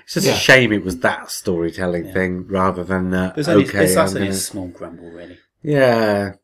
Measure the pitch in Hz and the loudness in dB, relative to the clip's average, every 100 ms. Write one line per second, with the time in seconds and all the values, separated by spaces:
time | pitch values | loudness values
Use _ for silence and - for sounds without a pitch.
0 | - 170 135 - - 131 120 104 90 85 | -8 -2 0 2 4 4 4 2 -2 -2
1 | 107 87 - - - 87 85 82 92 87 | -2 -2 -8 -6 -4 -2 -2 -4 -4 -4
2 | 80 95 92 90 90 95 95 90 87 95 | -4 -2 -2 -4 -4 0 0 0 -2 -2
3 | 92 90 92 156 147 104 92 101 92 92 | 0 0 -2 -2 2 4 4 2 2 2
4 | 95 95 98 95 - 104 90 - 85 85 | 2 0 -2 -4 -6 -8 -10 -12 -16 -16
5 | 85 85 87 - _ _ 147 143 131 117 | -18 -18 -18 -20 _ _ -2 4 4 4
6 | 110 101 98 - | 2 2 -2 -6